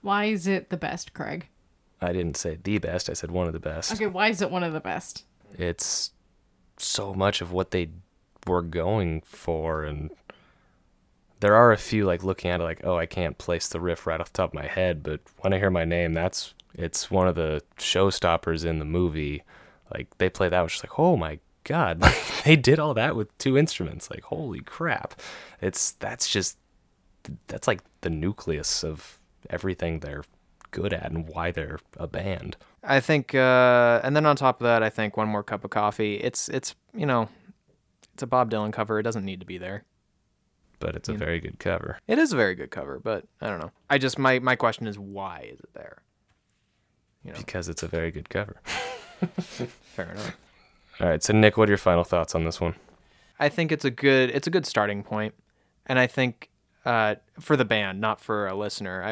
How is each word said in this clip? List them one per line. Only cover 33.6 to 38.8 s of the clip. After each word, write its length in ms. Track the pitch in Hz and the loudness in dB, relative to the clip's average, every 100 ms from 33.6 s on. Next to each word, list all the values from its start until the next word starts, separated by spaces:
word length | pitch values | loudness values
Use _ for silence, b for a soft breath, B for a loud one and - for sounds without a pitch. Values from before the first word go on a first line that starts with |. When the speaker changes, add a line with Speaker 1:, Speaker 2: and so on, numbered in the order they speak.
| 127 123 120 117 | 8 8 6 6
Speaker 3:
and 100 | 127 151 | 4 2
then 100 | 156 | 4
on 100 | 139 | 4
top 260 | 135 - | 2 2
of 40 | 120 | 4
that, 180 | 117 | 4
I 60 | 110 | 2
think 260 | - 107 110 | 0 -2 0
One 100 | 107 | -2
More 120 | 104 | -2
Cup 200 | - 101 | -4 -6
of 80 | 101 | -4
Coffee, 440 | 107 104 - 107 101 | 0 0 0 -2 -2
it's, 340 | 123 - - | -4 -4 -4
it's, 260 | 131 - - _ | -6 -6 -14 _
you 120 | 226 147 | -4 0
know, 220 | 120 110 B B - _ _ _ _ _ | 0 0 B B -20 _ _ _ _ _
it's 80 | - | -10
a 40 | 123 | 0
Bob 240 | 127 117 | 2 2
Dylan 200 | 107 107 | 0 -2
cover. 260 | 110 | -2